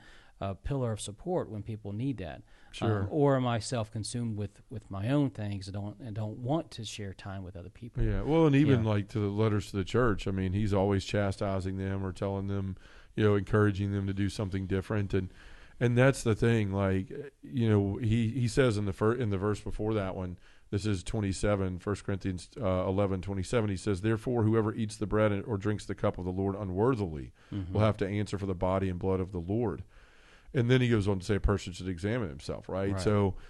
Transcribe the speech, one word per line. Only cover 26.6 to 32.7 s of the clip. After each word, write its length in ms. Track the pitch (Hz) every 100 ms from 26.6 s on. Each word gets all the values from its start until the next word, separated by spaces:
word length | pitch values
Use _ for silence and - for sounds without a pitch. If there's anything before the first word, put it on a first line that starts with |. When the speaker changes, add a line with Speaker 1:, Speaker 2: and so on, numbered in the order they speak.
| 101 90 117 123 95 76 62 - -
Speaker 1:
Mm-hmm. 220 | 104 87
Speaker 2:
will 80 | 95
have 160 | 107 101
to 100 | 98
answer 300 | 104 104 98
for 80 | 98
the 80 |
body 340 | 87 92 95 95
and 120 | 90
blood 200 | 92 92
of 120 | 92
the 80 | 95
Lord." 440 | 85 107 117 73 - - - - - - -
And 160 | - 120
then 100 | 127
he 60 | 123
goes 180 | 113 98
on 100 | 98
to 60 | 90
say 100 | 98
a 40 |
person 340 | - 101 -
should 140 | 85 90
examine 420 | 90 101 123 95
himself, 400 | 69 - 60
right? 220 | -